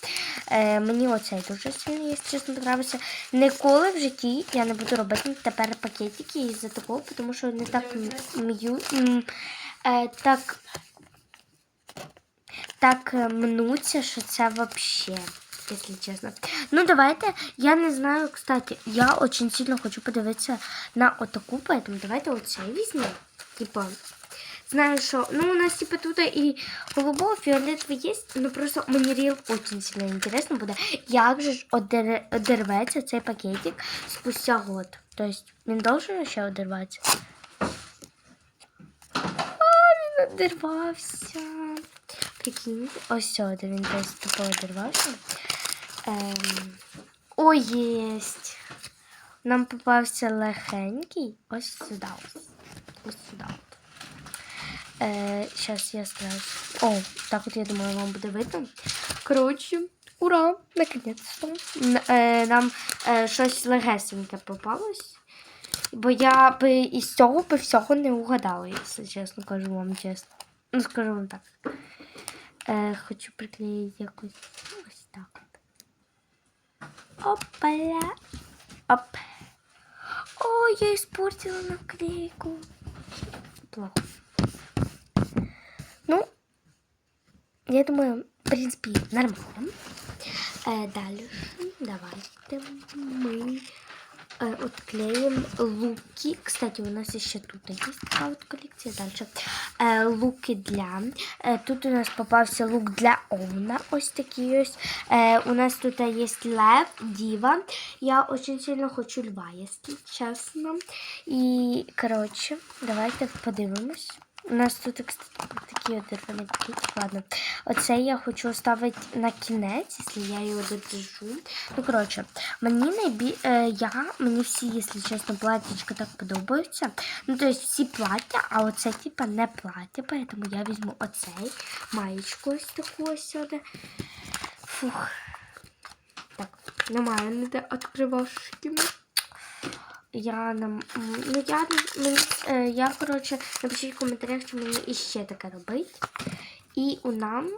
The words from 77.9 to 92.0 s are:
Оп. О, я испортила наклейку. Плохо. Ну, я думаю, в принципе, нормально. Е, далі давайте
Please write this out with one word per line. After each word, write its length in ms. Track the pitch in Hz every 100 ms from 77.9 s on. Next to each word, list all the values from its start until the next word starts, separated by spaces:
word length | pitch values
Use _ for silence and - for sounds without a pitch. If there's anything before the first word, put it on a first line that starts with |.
| 330 339 - - - - - - - -
Оп. 300 | 247 - - - - - _ _ _ _ - - - - -
О, 300 | 466 466 466 415 415
я 80 |
испортила 680 | 403 - - 392 392 381 370
наклейку. 1000 | 359 359 - - 339 349 339 - 330 320 320 - - - - - - - - - -
Плохо. 240 | 220 196 - - - _ - - - - - 85 - _ - - - - - - - - - -
Ну, 200 | 349 - _ _ _ _ _ _ _ _ _ _ _ _ _ -
я 160 | 262
думаю, 420 | 277 285 262 233 - _ -
в 40 |
принципе, 400 | 254 254 - 226 208 -
нормально. 600 | 233 247 185 - 214 320 - - - - - - - - - 240
Е, 200 | 220 202
далі 420 | 202 196 202 240 - - - 359 -
давайте 800 | 226 185